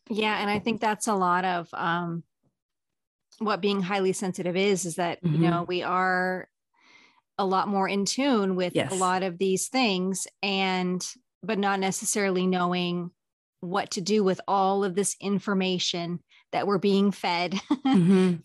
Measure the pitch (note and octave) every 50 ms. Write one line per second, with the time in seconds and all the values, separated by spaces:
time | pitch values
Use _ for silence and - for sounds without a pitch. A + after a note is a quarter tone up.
0 | _ - A3+ G3+ G#3+ G#3+ G#3+ F#3+ G#3 G3+ G#3 G#3 - A#3+ A3 G#3 - G#3+ G#3+ G#3
1 | - A#3+ G#3+ F#3+ F#3 F3 F3 F3+ F#3 F#3 F3+ F3 E3+ - - - F3 E3+ E3 F3
2 | F3 E3 E3+ E3+ D#3+ _ _ _ _ _ _ _ _ _ _ _ _ _ _ _
3 | _ _ _ _ _ _ _ - A3 G#3 G#3 F3 F3+ G3+ G3+ G3 F#3 F3 G3+ G3
4 | F#3+ F#3+ F3+ - G#3+ F#3 - - F3 F3+ E3+ F#3 G3 G3+ G3 F3+ F#3 F3 D3+ -
5 | F3 E3+ D#3 - - E3+ D3+ D#3 E3 E3+ E3+ E3+ F3 E3+ F3+ F3+ B2 E3 F3+ F#3
6 | F#3 F#3 F#3 F3+ F3+ F#3 F#3 F3+ - - _ _ _ _ _ _ _ _ - -
7 | - _ _ _ _ _ _ - G3 F#3+ F#3+ F#3+ - G#3 G3+ G3 F#3+ F3+ F#3+ G3+
8 | G3+ F#3 - - C4+ C#4+ B3+ G#3+ G3 F#3+ F#3+ F3+ F3+ F3 - D#3 - C3+ F#3+ F#3
9 | F#3 F3+ F3+ F#3 F#3 F#3+ E3+ F3 G3 F#3+ F#3+ F#3 - - - C4 B3+ A3 F#3+ F3+
10 | F3+ F#3+ F#3+ - - - - _ - G3+ G3 F#3+ F#3+ F#3+ F#3 F#3 F3+ F3+ F3+ F3+
11 | - - - - _ _ _ _ - F3+ A3 G3 G3+ G3 G3 F#3+ F#3+ F#3+ F3+ -
12 | A3 - - G#3+ G3+ G3 F#3 F#3 F3+ F#3 F#3 F3+ F3+ F3+ F3+ F3+ F3 F3 F3 F3
13 | F3 F3 - _ _ _ _ _ _ _ _ - - F3 F#3 G3+ - - - G#3+
14 | E3+ F3+ G#3+ G#3+ G3+ F#3 F3+ - - - F#3+ G3 F#3+ F#3+ G3 G3 G3 G3 F3 G3
15 | G3 - - - - G3 G3+ F#3 - A3 G3+ F#3+ F#3 F#3 F#3 F3+ - - - F3
16 | E3+ E3+ F3 D#3+ _ _ _ _ _ _ - - - F#3+ G3+ F3+ F3+ G3+ F#3+ G3
17 | G3 G3+ F#3 - - F#3+ F3 E3+ F3+ F3+ F#3 F#3+ - - D4 - - C4 C4+ F#3+
18 | E3+ F3+ G3 F#3 F#3 F#3 F3 D#3+ -